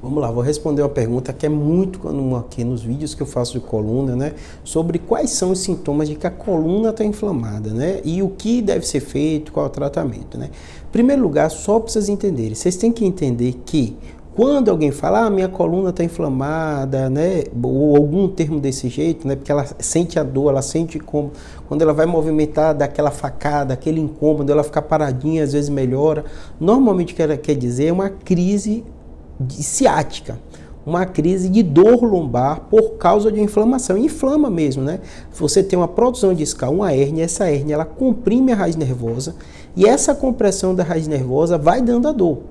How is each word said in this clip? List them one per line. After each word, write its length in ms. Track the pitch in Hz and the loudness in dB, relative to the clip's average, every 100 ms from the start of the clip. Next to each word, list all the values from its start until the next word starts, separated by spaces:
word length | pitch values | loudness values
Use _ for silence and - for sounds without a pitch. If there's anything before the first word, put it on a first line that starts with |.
Vamos 180 | 127 147 | -4 -4
lá, 100 | 127 | -2
vou 120 | 117 | -2
responder 400 | 123 151 165 143 | -2 -2 -2 0
uma 80 | 143 | 0
pergunta 420 | - 113 120 127 | 0 0 -2 -4
que 140 | 131 151 | -4 -2
é 20 | |
muito 500 | 151 147 170 190 185 | 0 2 2 0 -4
comum 380 | - 147 131 127 | -6 -4 -2 -2
aqui 260 | 117 - | -4 -6
nos 200 | 120 123 | -4 -4
vídeos 320 | 113 131 151 | -4 -6 -6
que 80 | 151 | -6
eu 40 | 135 | -6
faço 280 | - 120 | -4 -4
de 60 | 123 | -6
coluna, 540 | - 110 107 123 135 | -4 -4 0 0 0
né? 200 | 123 143 156 - - | -2 -4 -6 -16 -16
Sobre 360 | - 165 165 170 | -6 -2 0 -2
quais 320 | - 226 269 | 0 0 0
são 220 | - 185 | 0 0
os 80 | 185 | 0
sintomas 460 | - 165 - 143 151 | -2 -4 -2 -2 -2
de 80 | |
que 120 | 151 175 | -2 -6
a 40 | |
coluna 640 | 180 - 175 160 196 226 | -6 -2 0 2 2 0
tá 100 | 220 | 0
inflamada, 680 | 214 208 208 156 113 104 107 | -2 -2 -2 -2 -4 -6 -4
né? 300 | 110 147 190 | -2 -2 -2
E 180 | 147 170 | -2 -2
o 60 | 190 | -2
que 320 | 196 214 240 | -2 0 0
deve 260 | 202 185 - | 2 0 0
ser 140 | 147 | -4
feito, 520 | 135 - 151 156 156 | -4 -2 0 -2 -4
qual 120 | - | -4
é 40 | 147 | -4
o 40 | |
tratamento, 640 | 143 143 151 151 110 - 120 | -2 -4 -2 -4 -6 -12 -12
né? 140 | 131 - - - - | -12 -12 -18 -16 -4
Em 60 | |
primeiro 300 | - 240 277 | 2 4 4
lugar, 280 | 214 147 156 | 2 2 0
só 300 | 156 - 214 | 0 0 0
pra 100 | 220 | 2
vocês 200 | 220 196 | -4 -2
entenderem, 440 | 202 202 151 110 | -2 -2 -2 -4
vocês 220 | 110 185 180 | -2 -2 0
têm 160 | 226 | 0
que 140 | 233 196 | 2 0
entender 560 | 175 139 120 120 123 | 0 -2 0 -2 -2
que 320 | - 160 117 - - - - | -2 0 0 -4 -16 -18 -12
quando 360 | - 247 285 220 | 0 2 4 4
alguém 200 | 175 151 | 2 0
fala, 340 | 143 156 202 | 0 0 2
"Ah, 60 | 226 | 2
minha 180 | 196 185 | 2 0
coluna 420 | 185 170 175 190 | 0 0 2 0
tá 100 | 175 | -2
inflamada", 1040 | 170 - 160 131 135 160 160 147 135 135 131 | -4 -2 -2 -2 -2 -2 -2 -2 -2 0 0
né? 360 | 135 170 180 - 120 | 0 0 0 -4 -4
Ou 340 | 127 131 147 147 | -2 2 6 6
algum 320 | 147 165 190 | 6 2 0
termo 320 | 190 156 156 | 0 -2 0
desse 300 | 139 131 127 | -2 -2 -4
jeito, 360 | 131 160 156 135 | -2 -2 -2 -4
né? 80 | |
Porque 160 | 135 135 | -6 0
ela 140 | 147 135 - | -2 -2 -6
sente 400 | - 160 170 - | -2 0 0 0
a 40 | |
dor, 280 | 139 131 143 | 0 2 2
ela 100 | 135 | 2
sente 360 | 127 160 165 156 | 0 -2 -4 -6
como, 320 | - 147 147 135 - - - | -4 -4 -4 -8 -18 -18 -6
quando 140 | 147 | 2
ela 140 | 160 | 2
vai 100 | 147 | 4
movimentar, 720 | 160 170 156 156 151 156 156 | 2 2 2 2 0 2 2
dá 100 | 147 | 2
aquela 260 | 139 139 147 | 0 0 -2
facada, 640 | 135 139 - 147 147 139 | 0 -6 -4 -2 0 -2
aquele 260 | 127 - 160 | -2 -2 -2
incômodo, 540 | 151 - 151 151 139 | -2 0 2 2 2
ela 100 | 147 | 2
fica 200 | 147 - | 2 -2
paradinha, 600 | 147 156 147 127 147 160 | 0 0 0 -2 -2 0
às 120 | 147 | 0
vezes 160 | 143 143 | 0 0
melhora. 560 | 139 131 127 151 151 147 - - - | 0 0 2 2 2 -4 -12 -14 -4
Normalmente 540 | 165 240 254 185 170 | 2 4 4 4 0
o 20 | - | 0
que 60 | |
ela 160 | 160 143 | 0 0
quer 180 | - 135 | 0 0
dizer 300 | 123 123 151 | 0 0 2
é 60 | |
uma 180 | 175 196 | 2 -2
crise 720 | 196 - 180 175 208 208 220 - - - - - - | -4 0 2 2 0 0 -4 -6 -18 -18 -20 -18 -8
de 240 | 131 - | -6 -4
ciática, 760 | - - 269 147 147 - - 113 - - - - - | -6 2 2 4 -2 -6 -10 -12 -14 -20 -18 -14 -4
uma 180 | 170 | -2
crise 460 | 185 - 156 190 185 | 0 0 2 2 2
de 120 | 196 | 4
dor 400 | 190 143 202 240 | 4 8 8 8
lombar 680 | 240 190 151 120 131 156 - | 6 2 0 0 0 -2 2
por 220 | 220 220 | 4 4
causa 380 | - 175 208 214 | 2 4 4 4
de 80 | 208 | 2
inflamação. 600 | 208 208 220 262 - 190 | 0 2 2 2 2 2
Inflama 500 | 294 - 262 302 285 | 2 0 0 2 2
mesmo, 340 | 170 151 135 | 2 0 0
né? 180 | 135 185 - - - - | -2 -4 -8 -16 -16 -4
Você 240 | 151 - | 2 2
tem 160 | 190 180 | 2 2
uma 100 | 170 | 0
protusão 440 | - 247 247 196 | 2 2 2 2
discal, 400 | 180 147 - 131 | 2 -2 -4 -2
uma 180 | 160 202 | 0 2
hérnia, 340 | 135 139 160 | 2 2 0
essa 220 | 165 - 190 | -2 0 0
hérnia 280 | 143 147 | 0 0
ela 100 | 151 | -2
comprime 680 | 160 - 262 226 - 233 262 | -4 0 0 2 2 2 4
a 40 | 226 | 2
raiz 200 | 175 160 | 0 0
nervosa 580 | 143 123 113 117 139 175 - - - - | -2 -2 -4 -4 -6 -10 -16 -20 -12 2
e 80 | |
essa 300 | 196 262 - | 4 4 2
compressão 600 | 277 262 233 208 190 185 | 0 0 2 0 2 0
da 80 | 185 | 0
raiz 240 | 165 170 156 | 0 -2 -2
nervosa 520 | 147 127 131 165 170 | -2 0 0 2 2
vai 240 | 147 247 | 2 2
dando 260 | 240 240 285 | 2 2 2
a 40 | |
dor. 260 | 302 175 131 - | 2 0 0 -8